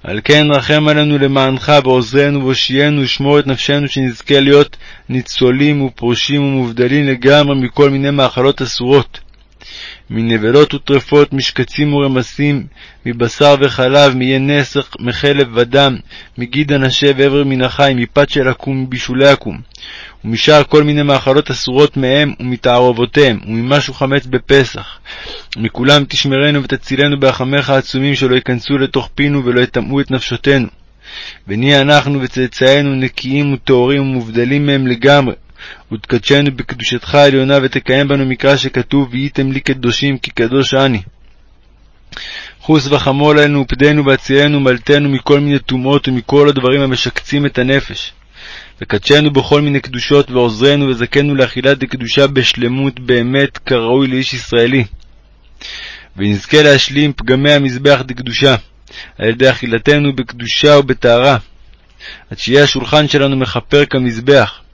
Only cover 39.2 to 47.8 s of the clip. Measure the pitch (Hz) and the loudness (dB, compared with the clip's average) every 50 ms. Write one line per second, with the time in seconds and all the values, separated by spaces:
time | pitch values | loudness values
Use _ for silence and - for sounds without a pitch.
39.2 | 135 143 - - 135 135 135 135 - - 135 135 123 120 117 - - 143 135 127 | -6 -4 -4 -4 -4 -2 -4 -4 -4 -4 -6 -2 -2 -4 -2 -2 -2 -4 -4 -4
40.2 | - - - - 120 113 127 139 135 - - 135 135 135 120 107 92 - _ _ | -8 -10 -4 -2 -2 0 2 0 0 0 0 0 0 0 0 -4 -6 -12 _ _
41.2 | - - _ _ _ _ _ _ _ _ _ _ _ _ _ _ _ _ - - | -20 -20 _ _ _ _ _ _ _ _ _ _ _ _ _ _ _ _ -18 -18
42.2 | - - - - - - - _ - - 156 151 127 139 147 135 - 139 135 139 | -18 -16 -18 -18 -20 -20 -20 _ -2 0 0 0 2 0 -2 0 0 -2 0 2
43.2 | 147 151 147 147 147 147 147 143 135 - 131 123 139 147 147 151 143 139 135 131 | 2 4 4 4 4 4 2 0 -2 -2 0 2 2 4 4 2 2 2 0 0
44.2 | - - 135 139 143 147 147 143 135 127 127 120 - - 147 143 147 143 139 123 | 0 0 2 2 2 2 2 2 2 2 0 0 0 0 2 2 2 0 -2 -2
45.2 | - - 143 143 147 147 143 135 - - 131 127 127 135 143 139 - 135 131 123 | 2 2 2 2 2 0 -2 -2 -2 -4 -4 -4 0 0 0 0 0 -2 -4 -4
46.2 | 113 - 135 143 143 147 139 135 123 127 135 143 139 135 127 123 - 123 - - | -2 0 2 4 4 4 2 2 0 0 0 0 0 -2 -2 -4 -4 -6 -6 -8
47.2 | - - 139 143 143 143 - 127 123 127 139 139 | -8 -4 -2 -2 -2 -2 -2 -2 0 0 0 0